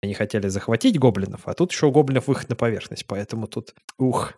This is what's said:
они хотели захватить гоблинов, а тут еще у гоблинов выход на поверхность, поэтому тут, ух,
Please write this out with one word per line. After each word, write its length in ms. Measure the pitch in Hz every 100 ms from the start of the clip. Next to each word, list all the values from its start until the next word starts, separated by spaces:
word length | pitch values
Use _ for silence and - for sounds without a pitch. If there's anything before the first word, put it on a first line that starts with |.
они 140 | 98 95
хотели 320 | 107 107 98
захватить 500 | 95 - 113 262 180
гоблинов, 420 | 127 98 95 135 -
а 80 |
тут 180 | 160 180
еще 180 | - 151
у 20 |
гоблинов 360 | 135 135 131 127
выход 220 | 127 -
на 60 | -
поверхность, 500 | 117 104 - - -
поэтому 400 | 101 104 113 107
тут, 280 | - - _ - -
ух, 340 | 131 120 117